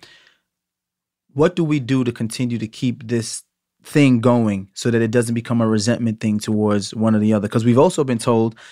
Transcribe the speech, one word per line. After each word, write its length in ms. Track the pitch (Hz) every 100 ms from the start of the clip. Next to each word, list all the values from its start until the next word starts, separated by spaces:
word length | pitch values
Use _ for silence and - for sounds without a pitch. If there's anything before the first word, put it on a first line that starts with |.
| - _ _ _ _ _ _ _ _ _ _ _ _
What 220 | 135 165 180
do 80 |
we 160 | 160 147
do 240 | 120 135
to 80 | 120
continue 460 | 120 110 - 123 117
to 100 | 110
keep 400 | - 127 117 113
this 360 | 117 117 - - _ _ _ -
thing 360 | 151 139 120
going 480 | 123 123 110 98 95
so 160 | - 123
that 100 | 117
it 100 | 113
doesn't 240 | 123 113 117
become 240 | 113 120
a 80 | 113
resentment 540 | 110 104 117 113 110
thing 180 | 110 104
towards 540 | - 107 107 104 98
one 220 | - 110 107
or 40 |
the 140 | 107
other? 140 | 107 101
'Cause 180 | 117 117
we've 140 | 120
also 240 | 170 175
been 160 | 131 117
told, 360 | - 117 113 - -